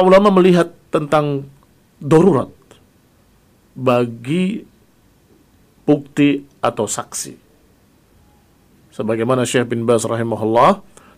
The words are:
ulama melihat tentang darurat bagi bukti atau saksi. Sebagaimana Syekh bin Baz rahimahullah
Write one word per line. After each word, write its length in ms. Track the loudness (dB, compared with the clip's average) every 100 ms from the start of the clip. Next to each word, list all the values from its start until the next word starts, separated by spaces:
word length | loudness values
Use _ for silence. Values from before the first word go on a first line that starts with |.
| 6
ulama 240 | 6 6
melihat 400 | 4 4 4 0 -6 _
tentang 560 | -6 -2 -2 -2 -6 -8 _ _ _ _ _
darurat 560 | 0 4 4 2 -4 -14 _ _ _ _ _ _ _ _ _ _ _
bagi 880 | -6 0 0 0 -6 -6 -4 -4 -6 -14 _ _ _ _ _ _ _ _ _ _ _
bukti 640 | -2 -2 -2 0 0 0 -8 _
atau 240 | -6 -4 -6
saksi. 480 | -6 -10 -12 -14 -18 _ _ _ _ _ _ _ _ _ _ _ _ _ _ _
Sebagaimana 480 | -10 -6 -4 -2 -2
Syekh 320 | 0 -2 -2
bin 160 | -4 0
Baz 160 | 0 0
rahimahullah 800 | -6 -6 -4 -2 2 2 0 -6 -20 -20